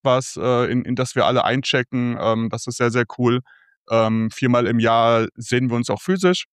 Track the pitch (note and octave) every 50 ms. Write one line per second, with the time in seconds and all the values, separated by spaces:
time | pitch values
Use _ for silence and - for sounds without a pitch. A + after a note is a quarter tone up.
0 | _ C3+ B2 C3 B2+ - - - F2 B2+ B2 A#2+ B2 - B2 B2 - - B2+ B2
1 | B2+ - - C#3 - E2+ B2+ B2 - - B2 C3+ C3+ - - C3 B2 _ - B2+
2 | B2 A#2+ A#2+ - - A2 A2+ A2+ A2+ A2 - A#2 - B2+ A#2 - B2 A#2+ A2+ B2
3 | A#2+ _ - - B2 A#2+ A#2+ B2+ B2+ _ - _ _ _ _ _ _ - A2+ A2+
4 | A2 A2 A2 A2+ A2 G#2+ - - C3+ B2+ B2 A#2+ A#2+ A2+ A#2 A#2 A2+ A2+ A2+ A#2
5 | A2+ A#2 A#2 A2+ A2 - _ - A2+ - B2 B2 C3 B2 A#2 A#2+ A#2+ - C#3 -
6 | - - F#3+ F#3 F#3+ F3+ F3+ - - _